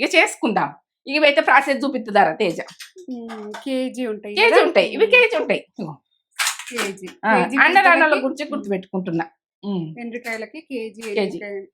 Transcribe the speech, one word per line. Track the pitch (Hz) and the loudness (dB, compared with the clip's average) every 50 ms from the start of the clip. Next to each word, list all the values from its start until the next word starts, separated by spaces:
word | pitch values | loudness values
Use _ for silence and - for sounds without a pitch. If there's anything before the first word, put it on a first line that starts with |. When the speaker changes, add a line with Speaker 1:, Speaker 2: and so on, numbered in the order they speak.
Speaker 1:
ఇక | 254 311 - | -4 0 2
చేసుకుందాం. | 330 349 427 - - - 247 202 185 165 151 - - _ _ _ _ - | 2 2 2 0 -4 -2 -2 0 0 -2 -2 -6 -10 _ _ _ _ -10
ఇక | - 269 | -6 -2
ఇవైతే | 302 302 294 285 302 | 2 2 2 4 4
ప్రాసెస్ | 302 - 262 285 262 302 277 233 240 | 4 4 4 4 4 4 0 -2 -2
చూపిస్తుందారా | 269 269 247 240 220 202 208 196 165 160 | -4 -4 -4 -4 0 4 4 4 4 4
తేజ. | - 220 190 - 196 - - - - - - _ 370 359 - | 0 -2 -2 -2 -4 -8 -12 -14 -20 -20 -20 _ -20 -16 -14
Speaker 2:
మ్మ్. | 254 240 233 233 226 220 208 208 214 - - | -14 -12 -12 -12 -12 -12 -12 -12 -12 -12 -8
కేజీ | 269 262 262 254 254 208 233 254 | -6 -4 -4 -4 -4 -6 -6 -6
ఉంటాయి | 233 214 208 208 208 208 | -6 -6 -8 -8 -6 0
Speaker 1:
కేజీ | 277 427 466 | 2 4 6
Speaker 2:
కదా? | 440 349 - | 6 6 6
Speaker 1:
ఉంటాయి. | 349 - 202 180 - | 4 4 2 2 2
ఇవి | - | 2
Speaker 2:
మ్మ్. | 269 415 440 | 0 2 4
Speaker 1:
కేజీ | 494 494 494 440 427 | 6 4 4 4 2
ఉంటాయి. | 311 - 285 202 147 - _ _ - | -2 -2 -2 -2 -4 -4 _ _ -14
ఇగో. | 208 156 151 - _ _ _ _ _ _ _ - - - - - - - | -12 -12 -12 -16 _ _ _ _ _ _ _ -6 -6 -6 -6 -8 -12 -10
Speaker 2:
కేజీ. | 254 233 214 202 190 180 185 175 - _ - | -6 -6 -6 -6 -6 -8 -12 -16 -12 _ 0
Speaker 1:
ఆ, | 208 220 208 - | 2 2 2 2
Speaker 2:
కేజీ | 240 240 | 2 2
Speaker 1:
అన్నదానాల | 269 262 311 359 392 403 370 339 | 2 2 4 4 6 6 6 6
Speaker 2:
పిల్లలకి | 330 330 311 302 285 247 | 6 4 2 2 0 -2
Speaker 1:
గురించి | 269 - - 294 294 | -2 -4 -6 -8 -8
గుర్తుపెట్టుకుంటున్నా. | 339 269 202 202 196 185 185 - - 190 185 185 165 165 170 - _ _ _ _ _ _ - | -8 -8 -6 -4 -6 -6 -6 -6 -8 -6 -6 -4 -4 -4 -6 -6 _ _ _ _ _ _ -10
మ్మ్. | 202 202 180 165 156 160 240 | -6 -6 -6 -6 -8 -10 -12
Speaker 2:
ఎండ్రకాయలకి | 240 233 220 240 240 233 226 220 220 214 - 311 | -12 -12 -12 -12 -10 -8 -10 -10 -10 -12 -14 -18
కేజీ, | 320 - 277 240 226 220 190 214 226 | -16 -10 -10 -8 -8 -10 -12 -12 -10
Speaker 1:
కేజీ. | 220 202 220 | -6 -4 -2
Speaker 2:
ఎండ్రకాయ-, | 202 185 - 170 208 202 202 196 196 - | -2 -2 -4 -8 -10 -10 -10 -12 -12 -12